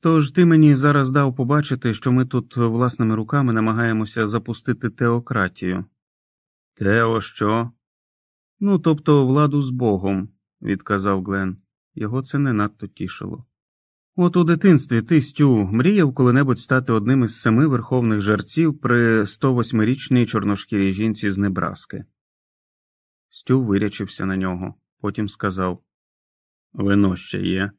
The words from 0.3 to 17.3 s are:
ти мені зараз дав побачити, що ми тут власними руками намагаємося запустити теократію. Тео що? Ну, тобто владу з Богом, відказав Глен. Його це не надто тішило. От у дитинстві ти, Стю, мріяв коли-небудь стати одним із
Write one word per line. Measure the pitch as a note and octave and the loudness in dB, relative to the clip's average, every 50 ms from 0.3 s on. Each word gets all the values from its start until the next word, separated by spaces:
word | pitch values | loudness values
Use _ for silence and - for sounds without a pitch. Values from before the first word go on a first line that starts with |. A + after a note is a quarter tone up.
ти | - F#3 F3+ | 2 2 4
мені | E3+ D#3+ D#3 D#3 D3+ C#3+ | 6 6 6 6 6 6
зараз | B2+ C3+ D3 C#3+ C#3+ C#3 C3 | 4 4 2 2 2 0 0
дав | C3 C#3+ C#3+ C3+ B2+ | 0 0 0 0 -2
побачити, | C3+ B2+ A#2+ C#3+ D3+ C#3+ - C3+ B2 - A#2+ A2 | -4 -2 0 0 0 0 -2 -6 -4 -4 -4 -4
що | - - C3 | -2 -2 0
ми | B2 B2+ B2+ | 2 2 0
тут | B2+ - B2 - - - | 0 -2 -6 -6 -4 -4
власними | B2 A#2+ A2+ A2+ A#2 B2+ B2 B2 - A#2 A2 A2 | -2 -2 0 0 0 -2 -2 0 -2 -2 -2 0
руками | A2 A2 A2 - C#3+ C3+ B2 | -2 -4 -2 -2 0 0 0
намагаємося | A2+ A2 A2 A2 A2 A2+ A#2 A#2 A2+ A2 A2 G#2 - A#2+ A2 | 0 0 0 0 0 0 -2 -2 -2 -2 -4 -4 -4 -4 -4
запустити | G#2 G#2+ A#2 A2 - A2+ - - - A#2 - - A2+ | -2 -2 -4 -4 -6 -12 -8 -4 -6 -4 -4 -4 -8
теократію. | G#2 - B2+ A#2+ A#2+ A#2+ A#2+ - B2+ A2+ F#2+ F2+ _ - F#2+ F2+ F#2 F#2 F#2+ - _ _ _ _ _ _ _ _ _ _ _ _ _ _ _ _ _ | -4 0 0 0 0 -2 -4 -4 -4 -2 -2 -2 _ -6 -6 -4 -4 -4 -8 -10 _ _ _ _ _ _ _ _ _ _ _ _ _ _ _ _ _
Тео | _ G#2+ G2 G#2 A#2 A#2 A2+ A2+ A2 | _ 0 2 2 2 2 2 0 -2
що? | G#2 - _ - G#2+ G#2 A2 A#2 A#2 A#2+ _ _ _ _ _ _ _ _ _ _ _ _ _ _ _ _ _ _ | -4 -8 _ -4 -2 0 0 -2 -4 -6 _ _ _ _ _ _ _ _ _ _ _ _ _ _ _ _ _ _
Ну, | G3 G3+ G3 F3 | 0 0 0 2
тобто | - E3 D#3 D3 - - D3+ C#3+ C3+ | 2 0 0 0 2 2 4 4 4
владу | B2+ C3 D3 D3+ D3 C#3+ D3 | 2 2 2 2 2 0 -2
з | C#3 C3 | -2 -2
Богом, | B2+ B2 B2 A2+ G2+ F#2 F#2 G2 G2 F#2+ F#2+ G#2 _ _ _ _ _ _ | -4 -2 0 0 0 0 0 -2 -2 -2 -4 -8 _ _ _ _ _ _
відказав | - G2 G2 F#2+ - - G#2 G2 F#2+ G2+ G2 F#2+ F2+ | -6 -6 -6 -6 -4 -4 -4 -2 0 0 -2 -2 -2
Глен. | G2+ G2 G2 F#2+ F#2 F#2 F#2 _ _ _ _ _ _ _ | -4 -4 -4 -4 -4 -6 -10 _ _ _ _ _ _ _
Його | - A2 G#2 A#2 C3 | -8 -8 -6 -6 -6
це | C3+ - - C#3 | -6 -4 -4 -2
не | C#3+ C3+ | -2 0
надто | A#2 G#2+ G#2 G#2 _ _ - | 0 -2 -2 -4 _ _ -18
тішило. | F#2+ _ - F#2+ F#2 - - G2 G2 - - - _ _ _ _ _ _ _ _ _ _ _ _ _ _ | -18 _ -10 -10 -10 -10 -12 -12 -12 -12 -14 -16 _ _ _ _ _ _ _ _ _ _ _ _ _ _
От | - F3 F3 F3 | 0 0 2 4
у | F3+ F3 | 2 2
дитинстві | D#3+ E3+ E3 - G3 F3 C3+ - - B2 A2+ | 2 2 4 6 6 6 6 4 2 -2 -2
ти, | A2 - F3 D#3 | 0 2 2 2
Стю, | B2+ - - - D3 C#3 B2+ G#2+ G2+ | 2 0 0 2 4 4 4 2 2
мріяв | F#2 G2+ A2+ C3 F3+ G#3 G#3 E3+ C#3 B2+ | 0 0 0 2 2 4 4 2 0 2
коли-небудь | - B2+ B2 A#2+ C3+ C#3+ C3 B2 - | 2 4 4 4 4 2 2 0 -4
стати | - - C#3 C3 B2+ B2+ | -2 -2 -2 0 0 0
одним | A#2 A2 G#2 A#2 C3+ C3+ A#2+ | -2 0 2 2 2 2 2
із | G#2+ | 0